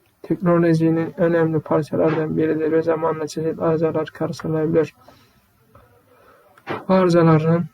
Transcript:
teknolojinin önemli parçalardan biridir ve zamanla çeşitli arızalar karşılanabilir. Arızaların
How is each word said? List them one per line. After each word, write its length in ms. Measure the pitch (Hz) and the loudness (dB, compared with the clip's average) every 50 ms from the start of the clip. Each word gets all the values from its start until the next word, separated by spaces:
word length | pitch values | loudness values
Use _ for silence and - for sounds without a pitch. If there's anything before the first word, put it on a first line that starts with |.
| _ _ _ _ - | _ _ _ _ -8
teknolojinin 1000 | - 170 165 - 170 175 170 170 170 165 160 165 165 160 165 165 165 160 - | -6 -6 -2 0 2 2 4 4 4 2 2 2 2 2 0 -2 -4 -2 -2
önemli 400 | 175 165 170 165 165 160 160 156 | 0 2 2 2 0 0 0 -2
parçalardan 760 | 151 - 170 160 151 - - - 170 160 156 160 156 156 165 | -4 -2 -2 -2 -2 -2 -2 0 0 0 0 0 -2 -2 -2
biridir 360 | 165 160 160 156 156 156 151 160 | -2 0 0 0 -2 -2 0 0
ve 100 | 160 160 | 0 0
zamanla 440 | 165 160 156 160 160 160 156 156 | 0 -2 -2 -2 -4 -4 -4 -6
çeşitli 360 | 147 - - 156 160 156 127 - | -8 -8 -6 -6 -4 -4 -2 -2
arızalar 480 | 170 160 156 165 160 156 160 156 - | -2 0 0 0 -2 -2 -2 -4 -6
karşılanabilir. 840 | - - 160 160 170 - - 165 160 156 156 156 165 165 151 - - _ - - - _ _ _ _ _ _ _ _ _ _ _ _ - - _ _ _ _ _ _ _ _ - _ _ _ _ _ - _ - - - - - | -6 -8 -6 -6 -6 -8 -6 -4 -2 -2 -2 0 2 0 0 0 -4 _ -20 -20 -20 _ _ _ _ _ _ _ _ _ _ _ _ -20 -20 _ _ _ _ _ _ _ _ -20 _ _ _ _ _ -20 _ -10 -10 -8 -2 0
Arızaların 760 | 190 190 185 180 165 170 165 165 160 156 156 160 165 170 175 - | 2 2 4 4 4 4 6 6 4 4 4 2 0 0 -2 -4